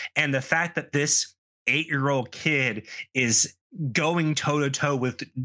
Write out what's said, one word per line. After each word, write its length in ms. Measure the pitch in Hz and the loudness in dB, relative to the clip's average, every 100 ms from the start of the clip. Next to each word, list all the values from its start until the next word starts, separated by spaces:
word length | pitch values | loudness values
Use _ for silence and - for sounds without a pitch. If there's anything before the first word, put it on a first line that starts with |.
| - | -6
And 180 | 147 147 | -2 0
the 80 | 135 | 0
fact 360 | - 165 175 - | 0 0 0 -4
that 160 | 147 | -2
this 420 | 147 151 - - _ _ _ - | 0 2 0 0 _ _ _ -2
eight-year-old 640 | 143 165 143 139 135 123 | -2 0 0 2 0 -2
kid 560 | - 160 143 127 107 - - - | -2 0 2 0 -2 -8 -16 -6
is 400 | 131 120 113 - - _ 208 143 | 0 2 2 2 -4 _ -6 -2
going 460 | 110 156 175 156 147 | 0 2 2 2 0
toe-to-toe 580 | 151 147 143 135 147 | 0 2 0 0 0
with 260 | 139 127 123 - 131 | 0 0 -4 -10 -8